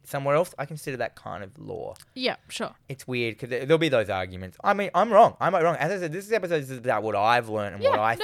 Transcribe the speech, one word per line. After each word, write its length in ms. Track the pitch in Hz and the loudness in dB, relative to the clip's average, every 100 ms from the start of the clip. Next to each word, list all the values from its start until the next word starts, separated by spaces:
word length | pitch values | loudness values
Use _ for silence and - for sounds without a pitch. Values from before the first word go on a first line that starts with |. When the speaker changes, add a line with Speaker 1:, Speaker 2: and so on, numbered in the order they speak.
Speaker 1:
somewhere 300 | - 143 139 | -10 -6 0
else, 200 | 151 180 - | 0 0 -4
I 80 | 143 | -10
consider 320 | 156 - 127 | -10 -10 -6
that 180 | 113 - | -6 -8
kind 260 | - 92 | -14 -12
of 160 | 95 - | -14 -16
lore. 360 | 104 90 - - - | -12 -10 -10 -14 -18
Speaker 2:
Yeah, 220 | 254 254 - _ | -6 -6 -6 _
sure. 240 | - 214 - _ | -10 -10 -12 _
Speaker 1:
It's 180 | 135 - | -14 -6
weird 300 | 123 117 107 | -4 -4 -6
'cause 100 | 120 | -8
there, 160 | 123 | -6
there'll 140 | 135 160 | 2 2
be 100 | 160 | 4
those 220 | 123 101 | 2 2
arguments. 480 | 95 92 92 92 - | -2 -4 -8 -12 -4
I 120 | 196 | 0
mean, 160 | 202 202 | 0 2
I'm 160 | 175 226 | 2 4
wrong. 280 | 208 226 - | 8 8 6
I 80 | 151 | 0
might 120 | 185 | 2
be 40 | |
wrong. 120 | 165 151 | 2 2
As 140 | 156 | -2
I 80 | 196 | -2
said, 120 | 170 | -4
this 180 | 170 202 | -6 -2
episode 340 | 220 180 160 | -2 0 -2
is 60 | 131 | -2
about 320 | 131 123 107 | -6 0 0
what 140 | 107 101 | 0 2
I've 320 | 107 120 113 | 4 4 2
learned 280 | 107 101 104 | -4 -4 0
and 60 | |
Speaker 2:
Yeah, 80 | 539 | 0
Speaker 1:
what 80 | - | 2
I 120 | 110 | 2
Speaker 2:
no, 20 | - | 0